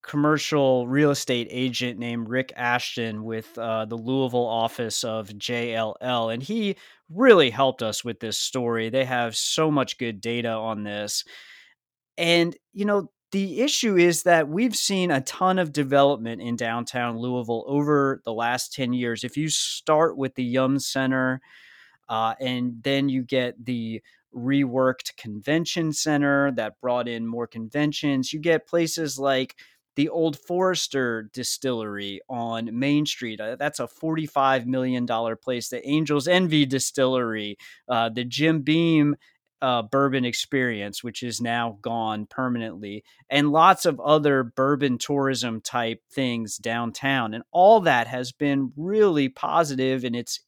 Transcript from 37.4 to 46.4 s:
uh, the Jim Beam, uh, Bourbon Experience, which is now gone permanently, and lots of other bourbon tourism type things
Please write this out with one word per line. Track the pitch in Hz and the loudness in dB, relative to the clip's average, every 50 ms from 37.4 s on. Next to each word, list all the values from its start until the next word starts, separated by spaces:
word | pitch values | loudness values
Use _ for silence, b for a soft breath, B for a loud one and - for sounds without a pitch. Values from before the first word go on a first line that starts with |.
| 104 104 101 B B B B B B - | -6 -6 -8 B B B B B B -2
uh, | 123 113 117 113 | 0 0 0 0
the | 110 123 123 | -2 -4 -6
Jim | 123 120 131 151 160 160 156 | -4 -2 2 2 2 2 2
Beam, | 135 151 156 165 170 165 165 156 147 147 147 b b b b b _ _ _ _ | 2 2 2 4 4 4 4 4 4 4 2 b b b b b _ _ _ _
uh, | 139 131 123 120 | -2 0 0 0
Bourbon | 110 107 - 139 139 139 131 135 123 | -2 0 0 2 2 2 2 0 -2
Experience, | 120 113 - - _ - 135 127 123 113 104 101 104 98 - - | -2 -4 -6 -6 _ 0 0 0 0 -2 -4 -6 -8 -8 -10 -10
which | 120 104 - 127 | -10 -10 -8 -8
is | 120 110 101 | -8 -6 -4
now | 120 117 120 120 120 117 104 101 | -4 -2 -2 -2 -2 -4 -6 -8
gone | - 123 117 117 113 110 110 107 104 | -8 -6 -4 -2 -2 -2 -4 -6 -8
permanently, | _ - - 131 127 123 117 113 110 82 95 107 101 104 107 b b b b b | _ -6 -4 -4 -2 -2 -4 -4 -8 -10 -10 -10 -10 -10 -12 b b b b b
and | _ 135 143 147 151 | _ 0 0 2 4
lots | 143 160 165 185 190 - - | 4 6 6 6 6 4 2
of | 175 147 120 | -2 -2 0
other | - 143 151 156 147 147 139 135 127 | 2 4 4 4 6 4 2 2 0
bourbon | 117 _ - 131 139 147 131 143 135 123 113 | -2 _ 0 0 2 2 0 0 0 0 -2
tourism | - - 143 143 135 135 131 117 123 120 113 110 | -2 -4 -2 0 0 0 -2 -2 -4 -4 -6 -6
type | _ - - 123 117 113 113 - _ _ | _ -6 -4 -4 -2 -2 -6 -8 _ _
things | - 139 135 123 120 117 | -6 -4 -2 -2 -2 -4